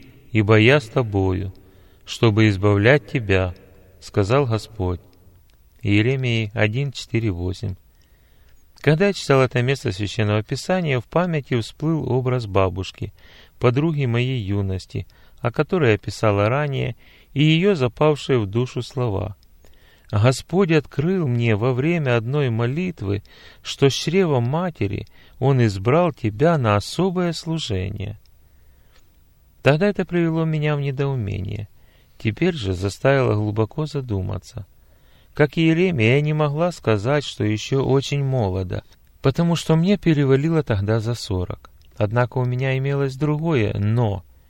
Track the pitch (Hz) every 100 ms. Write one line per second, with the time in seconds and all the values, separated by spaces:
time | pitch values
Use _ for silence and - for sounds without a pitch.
0 | - - - 110 104 110 110 147 - 135
1 | 113 98 95 92 95 - - - - _
2 | - - 117 104 110 95 104 101 107 143
3 | - 139 101 95 92 90 - - - _
4 | - 107 95 135 135 110 - - 92 87
5 | - _ - _ _ _ _ _ 101 101
6 | 113 135 127 113 107 110 107 117 143 -
7 | - 117 110 87 90 92 98 98 _ _
8 | _ _ _ _ _ - _ - - 156
9 | 202 190 - 135 127 123 123 139 123 95
10 | 104 - 104 107 - 135 - 185 165 127
11 | - 156 180 160 - 147 147 - 151 156
12 | - 123 127 127 110 95 95 92 92 -
13 | - - - - - - 127 123 165 147
14 | 127 117 123 131 98 101 98 92 - -
15 | - - - - 120 - 151 185 131 104
16 | - - 110 101 104 135 147 135 127 -
17 | - - _ 139 156 160 196 180 127 -
18 | 151 147 - 131 101 110 123 - 117 -
19 | 123 98 95 98 - - - - _ _
20 | - 107 120 131 - 180 185 160 - -
21 | 160 190 147 120 117 104 120 123 151 175
22 | 139 120 113 147 135 113 117 147 180 -
23 | 101 101 - - - - - - 139 -
24 | - 180 180 131 117 156 185 - 98 101
25 | - - - - 127 135 117 98 101 151
26 | 180 - 110 107 156 165 117 104 - -
27 | 190 180 175 160 160 165 - 95 95 98
28 | 98 104 _ _ _ _ - - _ -
29 | - _ _ _ _ _ 123 151 202 196
30 | 185 175 165 160 160 156 151 147 143 135
31 | 139 135 101 98 95 101 104 - - _
32 | _ - 107 104 175 165 98 90 101 -
33 | 135 139 120 107 107 104 110 - 151 147
34 | 127 98 95 98 - - - _ _ _
35 | _ - _ - 151 - 160 160 185 151
36 | 110 139 151 151 151 147 175 - - 110
37 | 110 147 - - 107 107 - 135 - 135
38 | 131 143 139 131 101 92 92 101 - -
39 | _ _ 151 - 170 165 - 160 175 208
40 | 175 147 139 135 156 160 143 104 101 113
41 | 110 120 - 92 90 - - - - -
42 | 107 113 123 127 123 123 135 131 135 143
43 | 139 131 147 151 165 147 104 104 104 113
44 | 113 92 - - _